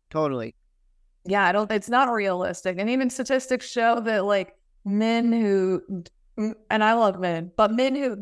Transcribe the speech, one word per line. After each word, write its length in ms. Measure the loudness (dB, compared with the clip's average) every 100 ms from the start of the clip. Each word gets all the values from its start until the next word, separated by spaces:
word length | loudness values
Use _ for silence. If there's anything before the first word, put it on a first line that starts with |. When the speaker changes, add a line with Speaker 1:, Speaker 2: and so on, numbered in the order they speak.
| _
Speaker 1:
totally. 460 | -2 0 -2 -8 -12 _ _ _ _ _ _
Speaker 2:
Yeah, 200 | -2 2
I 60 | 4
don't, 200 | 2 0
it's 180 | -2 0
not 220 | 2 2
realistic. 640 | 0 -2 -2 -4 -4 -6 -4
And 100 | -2
even 200 | 0 -2
statistics 580 | -4 -2 -2 0 -6 -4
show 300 | 0 2 2
that, 240 | 0 0
like, 300 | 0 0 -2 _ _ _
men 460 | -4 0 2 2 2
who, 500 | 2 2 2 0 -2 -4 -10 -12 _ _ -6
and 460 | -6 -6 -4 2
I 100 | 2
love 260 | 4 2 2
men, 320 | -2 -4 -4 0
but 140 | 2
men 240 | 2 0
who, 260 | 0 -4 -2